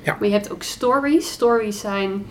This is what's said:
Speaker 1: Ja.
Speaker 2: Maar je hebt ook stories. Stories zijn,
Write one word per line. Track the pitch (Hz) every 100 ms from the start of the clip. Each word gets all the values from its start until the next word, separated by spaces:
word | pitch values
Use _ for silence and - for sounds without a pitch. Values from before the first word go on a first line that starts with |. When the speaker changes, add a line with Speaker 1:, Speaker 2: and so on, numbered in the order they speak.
Speaker 1:
Ja. | - -
Speaker 2:
Maar | 208
je |
hebt | 202 202
ook | 175
stories. | - - 247 277 277 320 -
Stories | - 233 233 214 208
zijn, | 208 196 196 196 202